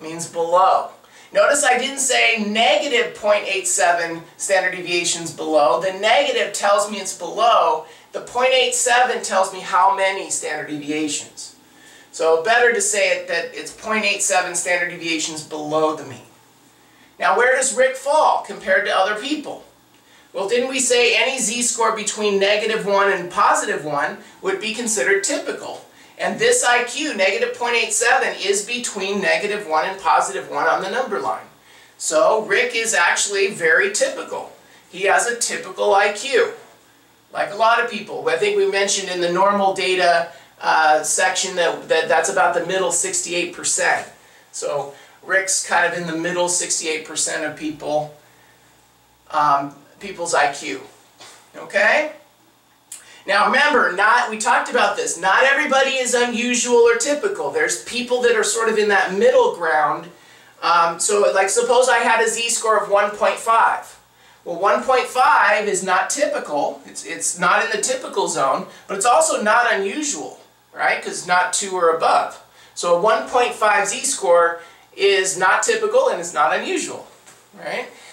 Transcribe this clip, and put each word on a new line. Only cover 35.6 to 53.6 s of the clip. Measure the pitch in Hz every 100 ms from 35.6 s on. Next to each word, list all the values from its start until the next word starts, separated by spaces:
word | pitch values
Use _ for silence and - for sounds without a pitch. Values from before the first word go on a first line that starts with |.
| 190 190 208 196
I | 208
Q, | 214 262 233 - - - - _ _ _ _ _
like | - -
a | 208
lot | 226 233
of | -
people. | 196 - 139 147
I | -
think | 208 202
we | 196
mentioned | 196 196 196 190
in | 180
the | 175
normal | 175 196 202 196
data, | 190 185 185 175 170 170 - - -
uh, | 170 165 156 151
section | 147 - - 180 190 180
that, | 165 143 -
that | 160 -
that's | 165 165
about | 196 175
the | 175 165
middle | 190 175
sixty-eight | 165 185 185 175 175 170
percent. | - 151 - 170 - - - - - _
So | - - 143 143 139 - -
Rick's | - 190 190 - -
kind | 170 170
of | 175
in | 170
the | 160
middle | 175 175 175
sixty-eight | - 170 - 165 156
percent | 156 151 165 160
of | 151 151
people, | 156 151 143 151 151 - _ _ _ _ _ _ _ _ _ _ -
um, | 151 147 143 143 - - -
people's | 196 175 170
I | 160 -
Q. | - - 131 - - _ _ - - _
Okay? | - - 202 214 285 302 - - _ _ _ _ _ _ - - - -
Now | 202 214
remember, | 262